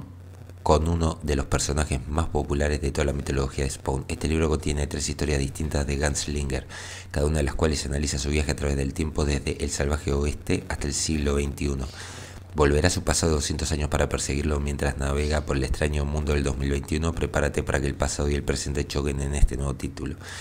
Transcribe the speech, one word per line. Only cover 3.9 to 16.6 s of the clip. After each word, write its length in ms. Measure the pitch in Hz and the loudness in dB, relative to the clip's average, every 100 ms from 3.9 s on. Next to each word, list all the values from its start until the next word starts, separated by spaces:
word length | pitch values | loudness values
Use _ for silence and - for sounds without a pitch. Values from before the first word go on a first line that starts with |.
| 67 67 | -2 -4
Este 220 | 80 73 | -4 0
libro 200 | 78 80 | 2 2
contiene 380 | 76 73 73 71 | 2 0 0 -2
tres 220 | 71 69 | -2 -2
historias 320 | 71 71 71 | -2 0 2
distintas 440 | 67 - 78 73 | 0 -2 -2 0
de 120 | 69 69 | 0 0
Gunslinger, 720 | 73 69 - 73 69 65 - - - - - | 0 0 -2 -2 -2 -4 -6 -12 -12 -12 -4
cada 160 | - 73 | 0 2
una 120 | 78 | 2
de 40 | |
las 140 | 67 - | 0 2
cuales 280 | 80 73 | 2 2
analiza 360 | 69 69 73 69 | -2 -2 0 0
su 80 | 71 | 0
viaje 240 | 76 71 | 0 0
a 40 | 69 | 0
través 200 | 71 69 | 0 0
del 180 | 67 | 0
tiempo 300 | - 78 76 | 0 -2 0
desde 400 | 73 69 76 73 | 0 0 -2 -4
el 60 | 71 | -4
salvaje 420 | - 71 73 - | 0 0 0 0
oeste 500 | 71 73 - - 90 - | 0 0 -2 -2 -2 -2
hasta 180 | - 71 | -4 -2
el 80 | |
siglo 400 | 69 - 78 73 | -2 0 0 2
veintiuno. 540 | 71 71 65 71 67 65 - - - - - - | 2 0 -2 -2 -2 -4 -8 -12 -12 -14 -14 -6
Volverá 340 | - 73 73 90 | 4 6 6 4
a 20 | |
su 120 | 92 | 2
pasado 300 | 87 76 85 | 0 2 4
doscientos 400 | 76 - 76 73 | 2 0 -2 0
años 160 | 76 73 | 0 0
para 220 | 73 69 | 2 2
perseguirlo 500 | 67 - 67 71 73 | 0 -2 0 0 0
mientras 380 | 71 69 71 67 | 0 0 -2 0
navega 480 | 69 71 73 76 71 | 0 0 2 0 0
por 100 | 67 | 0
el 80 | |
extraño 400 | 65 - 78 73 | 0 0 0 0
mundo 300 | 71 76 73 | 0 0 2
del 100 | 73 | 2
dos 140 | 69 | 2
mil 120 | 65 | 0